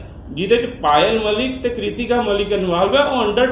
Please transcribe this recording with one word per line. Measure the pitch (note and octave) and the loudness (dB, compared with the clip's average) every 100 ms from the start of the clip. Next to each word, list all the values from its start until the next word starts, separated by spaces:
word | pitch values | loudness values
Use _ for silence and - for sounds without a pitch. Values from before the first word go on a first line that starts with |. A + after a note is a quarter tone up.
| - - - | -16 -18 -12
ਜਿਹਦੇ | D3 F#3+ A#3+ | -6 2 2
'ਚ | - - | 0 -2
ਪਾਇਲ | D#3 D3+ G3 A3+ | 2 4 4 2
ਮਲਿਕ | G#3+ G#3+ C4 B3+ | 0 -2 -2 -4
ਤੇ | B3 | -4
ਕ੍ਰਿਤਿਕਾ | A3+ G3+ A3+ A3+ A#3+ | -4 -4 -4 -2 0
ਮਲਿਕ | G#3+ G3+ G3+ | 0 0 0
ਇਨਵੋਲਵ | G3+ F3+ E3+ G3+ C4+ | -2 0 2 2 2
ਹੈ। | |
ਉਹ | C#4+ B3+ | 2 0
under | G#3 A3 B3+ | 0 2 0